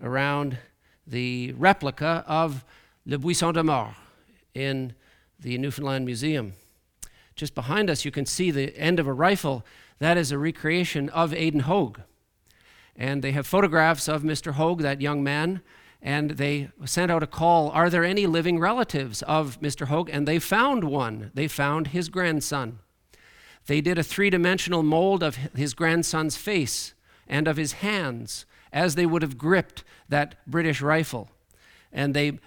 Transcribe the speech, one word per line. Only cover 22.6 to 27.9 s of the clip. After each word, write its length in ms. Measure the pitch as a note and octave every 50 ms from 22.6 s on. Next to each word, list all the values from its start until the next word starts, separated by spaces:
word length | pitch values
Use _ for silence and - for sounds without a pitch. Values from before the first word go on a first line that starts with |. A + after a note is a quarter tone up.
| B2+ A2+ A2+ G#2 - _ _ _ _ _ _ - _ - - - - - - _ _
They 160 | - C#3+ D3+
did 160 | D3 E3+ F3+ E3+
a 60 | D#3
three-dimensional 800 | - - - G3+ G3+ F#3 F3+ E3+ E3+ F#3 F3+ - E3+ F3+ E3+ D#3+
mold 400 | D3+ D#3 E3 F3 G3 G3 F#3 E3
of 160 | D#3 A#2+ A#2+
h-, 100 | C3+ - -
his 180 | B2 C#3+ D3 B2
grandson's 640 | - E3+ E3 E3 E3+ D#3+ - - D#3+ D#3 D#3 - -
face 560 | - G#3 G#3+ F#3 C#3+ A2+ - - - - - _ _ _ _ _ _ -
and 200 | - C#3+ D#3 D#3+
of 100 | D3+ D3
his 160 | D#3 C#3 -
hands 720 | - - G3+